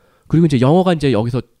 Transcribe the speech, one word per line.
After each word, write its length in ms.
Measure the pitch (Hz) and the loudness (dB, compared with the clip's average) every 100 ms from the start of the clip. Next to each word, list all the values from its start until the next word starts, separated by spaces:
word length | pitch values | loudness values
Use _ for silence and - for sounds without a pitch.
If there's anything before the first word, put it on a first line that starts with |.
| _ _ - | _ _ -4
그리고 160 | 156 | 0
이제 160 | 170 135 | 2 2
영어가 320 | 127 180 185 | 2 2 0
이제 200 | 160 139 | -2 -2
여기서 280 | 104 117 120 - _ | -2 -4 -6 -10 _